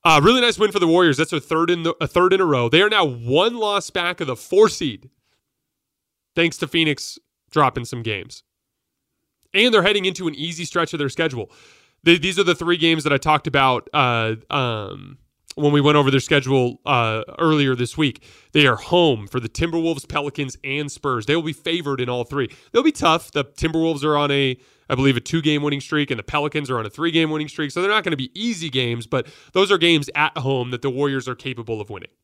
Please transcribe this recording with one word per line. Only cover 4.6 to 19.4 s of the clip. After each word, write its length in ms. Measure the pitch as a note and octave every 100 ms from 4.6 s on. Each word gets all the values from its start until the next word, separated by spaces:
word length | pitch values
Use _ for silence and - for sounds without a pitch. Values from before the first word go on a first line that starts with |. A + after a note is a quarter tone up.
| A3
seed, 420 | - D3+ G#2+ - _ _ _ _ _ _ _ _ _ _ _ _ -
thanks 220 | E3 -
to 100 | D#3
Phoenix 500 | E3+ D#3 C#3 - - _ _ _
dropping 360 | D#3 C3+ - A#2
some 160 | B2
games. 420 | A2+ G2+ - - _ _ _ _ _ _ _ _ _ _ _
And 200 | G3 A#3+
they're 100 | A3
heading 200 | F#3 G#3
into 240 | F#3+ F3+ E3+
an 80 | C#3
easy 300 | E3 E3 E3+
stretch 260 | F3 E3
of 80 | D#3+
their 80 | C#3
schedule. 420 | - D#3+ B2 G2 - - _ _ _
Th-, 160 | E3+ E3+
these 180 | F3 F3+
are 60 |
the 120 | F3+ D#3+
three 200 | E3+ F3
games 300 | E3 D#3+ D3
that 80 |
I 40 | C#3
talked 300 | D#3 D3+ -
about, 420 | C#3 C3+ B2 -
uh, 420 | D3 B2+ A#2 A2+ A2+ _
um, 680 | C#3+ B2+ A2 G2 F#2 F#2 F#2 _ _ _ -
when 160 | D3
we 80 | D3
went 160 | C#3+ D3+
over 160 | C3+
their 80 | C3
schedule, 640 | - D3 C3 C3+ B2 - -
uh, 380 | A#2+ A2+ A2 - -
earlier 340 | E3 D#3 C3+
this 240 | B2 B2 -
week. 240 | D3 - - - _
They 160 | D3+ C#3
are 80 | A2
home 520 | - F3 E3 A2+ G2+
for 120 |
the 80 | C3